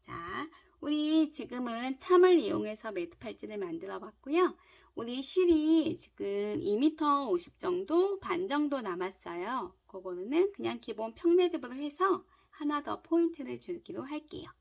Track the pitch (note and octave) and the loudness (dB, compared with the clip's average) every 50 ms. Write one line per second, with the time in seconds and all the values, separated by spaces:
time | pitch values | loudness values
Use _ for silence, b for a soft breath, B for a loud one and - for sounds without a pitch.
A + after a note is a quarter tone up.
0 | _ - B2+ - E3+ F3 G3 A#3 C#4+ D#4+ b b b b b b - C#4+ D4+ D4+ | _ -12 -12 -12 -10 -8 -8 -8 -8 -10 b b b b b b -6 -4 -2 0
1 | D4+ D4+ D#4 D#4+ D#4 D4+ - - A#3 - A#3+ B3 B3+ A#3+ A3+ A3+ B3 C4 C4 - | 0 2 4 4 2 2 -2 -10 -10 -10 -8 -8 -6 -6 -6 -6 -6 -6 -6 -8
2 | - - F4+ F4+ F4+ F#4 F4+ D#4+ A#3+ G3+ G3+ G#3 G#3+ G#3+ G#3+ - - A3+ G3+ F3+ | 2 6 8 10 10 10 8 6 4 2 -2 -2 -2 -4 -6 -8 -8 -6 -6 -4
3 | F3 E3+ - _ - A3+ G3+ - - G#3 G#3+ G#3 F#3+ F3 D#3+ E3 F#3+ G3 G3 F#3+ | -6 -6 -10 _ -12 -12 -12 -12 -12 -10 -8 -8 -6 -6 -6 -8 -8 -8 -10 -10
4 | G3+ G#3+ - _ _ C4+ D4 F4 F#4 D4+ - b b b b b b b b - | -12 -14 -20 _ _ -2 2 4 4 2 2 b b b b b b b b -10
5 | A3+ A#3 B3 C4 C4+ - - F#4 F#4 F4 E4 D#4 D4+ D#4 D#4+ D#4+ D4 - - - | -8 -6 -6 -8 -8 -2 0 2 4 6 6 6 6 4 4 4 4 0 -4 -6
6 | - - _ _ G3+ G3 G3+ G3+ G3+ G#3 G#3 G3+ - G3+ G#3 A3 C4+ D#4 D4+ - | -10 -20 _ _ -6 -4 -2 -2 -2 -4 -4 -4 -2 0 0 4 2 2 2 2
7 | D#4 D4 C#4+ C#4+ C#4 A#3+ F#4 F4 - - _ _ - F#4 F4+ F4+ G4 - D4+ E4+ | 0 2 2 2 2 0 -2 -2 -2 -6 _ _ -4 -4 -2 -2 -2 0 2 2
8 | F#4 G4+ G4+ F#4+ - A3 F3+ E3+ F#3+ G3 C4+ D4 D4+ C#4+ C#4 C4+ A3+ G3 F3 F3 | 2 2 0 -4 -6 -6 -4 -4 -2 -2 0 0 0 0 -2 -4 -4 -6 -6 -4
9 | F3+ F#3+ F#3+ _ - - E3+ F3 F3+ G#3 B3+ C4 F#3+ F4+ - _ _ _ - F#3+ | -6 -6 -8 _ -12 -10 -8 -6 -6 -4 -4 -6 -6 -8 -14 _ _ _ -18 -14
10 | F3+ F#3 F3+ F3 F#3 A3+ C#4 E4 F#4+ G4+ G4+ - A3+ A3+ A#3 A#3 - - G#3+ G#3 | -10 -10 -8 -8 -6 -2 2 2 2 2 0 -4 -6 -6 -6 -8 -10 -10 -8 -8
11 | A3 A3+ A3+ - - E4+ E4+ F4+ F4+ F4+ F4 D4 B3 A#3+ B3 C4+ D4 D4 C#4+ - | -8 -8 -8 -2 2 4 6 6 4 4 0 -4 -8 -8 -10 -8 -8 -8 -2 0
12 | F4+ G4 F4+ - b b b b b b _ - D4+ D4 D4+ D4 D4 - G#3 - | 2 2 2 0 b b b b b b _ -6 -4 -2 -2 -2 -4 -4 -8 -8
13 | _ - E4 E4+ E4+ - E4 - C4+ B3 - A#2+ - - F3 E3+ _ - E3+ G#3+ | _ 0 2 2 2 2 0 -6 -10 -10 -10 -10 -8 -10 -10 -10 _ -12 -10 -10
14 | B3+ C4+ D4+ D4+ D4+ _ - - - - - _ | -8 -8 -10 -10 -10 _ -14 -14 -14 -14 -20 _